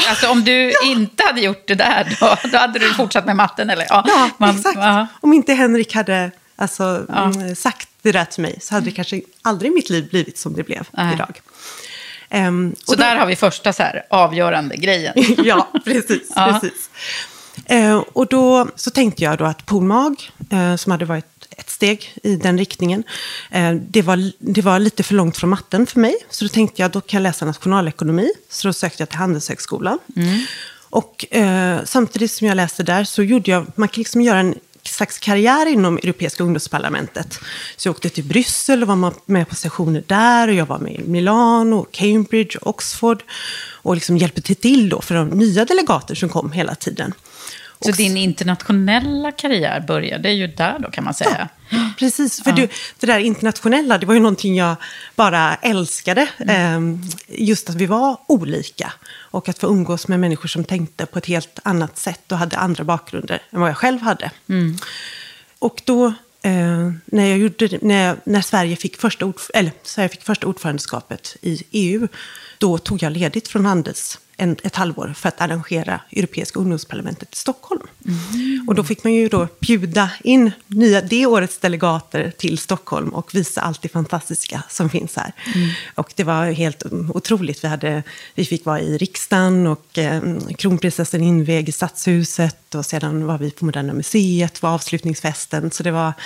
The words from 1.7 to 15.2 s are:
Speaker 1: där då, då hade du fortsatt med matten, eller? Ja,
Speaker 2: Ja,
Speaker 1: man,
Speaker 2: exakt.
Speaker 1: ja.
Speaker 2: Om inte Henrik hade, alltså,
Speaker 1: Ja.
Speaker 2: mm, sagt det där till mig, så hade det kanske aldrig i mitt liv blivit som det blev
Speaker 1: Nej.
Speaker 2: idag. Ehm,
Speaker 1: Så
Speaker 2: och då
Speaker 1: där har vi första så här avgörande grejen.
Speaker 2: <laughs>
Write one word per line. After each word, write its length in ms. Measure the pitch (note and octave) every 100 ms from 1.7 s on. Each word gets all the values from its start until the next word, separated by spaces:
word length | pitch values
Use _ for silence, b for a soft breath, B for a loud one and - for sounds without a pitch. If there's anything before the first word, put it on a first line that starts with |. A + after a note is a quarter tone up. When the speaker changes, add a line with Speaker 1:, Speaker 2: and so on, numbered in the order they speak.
| G3
Speaker 1:
där 420 | A#3+ F#3 D#3+ G#3+
då, 160 | A3+ G#3 B3
då 60 | A#3+
hade 220 | A#3+ A3+
du 140 | A3
fortsatt 320 | A3 A3+ G#3+ F#3
med 100 | G3+
matten, 340 | F#3+ - G#3
eller? 160 | E3+ -
Ja, 140 | G3+ A#3
Speaker 2:
Ja, 220 | C#4 B3 -
Speaker 1:
man, 200 | G#3 G3+
Speaker 2:
exakt. 180 | F#4+ B3
Speaker 1:
ja. 320 | G#3 G3+ A3+ -
Speaker 2:
Om 120 | D4
inte 200 | D4+ C#4+
Henrik 420 | C4 B3 A#3 A3+ A3
hade, 360 | G3 F#3+ F3+ - _ -
alltså, 500 | G3 - F#3 F3+ -
Speaker 1:
Ja. 140 | G3+
Speaker 2:
mm, 320 | F#3+ G3 F#3 F3+
sagt 320 | B3+ - - _
det 100 | G#3+
där 140 | F#3+ E3
till 160 | -
mig, 160 | E3 -
så 120 | -
hade 120 | G#3 A#3
det 60 |
kanske 300 | G#3+ F3 F#3+ - _
aldrig 300 | A3+ F#3+ B3+
i 40 | F4
mitt 140 | -
liv 200 | E3+ D3+
blivit 280 | F#3 D3+ -
som 160 | D#3+
det 100 | D#3
blev 240 | E3 - -
Speaker 1:
Nej. 220 | - F3
Speaker 2:
idag. 280 | D#3+ - - _ B B B B B B B B
Ehm, 460 | G#3 F#3 F3+ F3 -
Speaker 1:
Så 80 | -
Speaker 2:
och 60 | C4
då 60 |
Speaker 1:
där 120 | A#3+ A3+
har 100 | F3+
vi 100 | F3+
första 380 | G3 - G#3
så 100 | F#3
här 200 | D#3 - -
avgörande 680 | G3 E3 E3 F3 D#3+ C#3+ -
grejen. 360 | F#3 F#3 D#3
Speaker 2:
<laughs> 280 | B3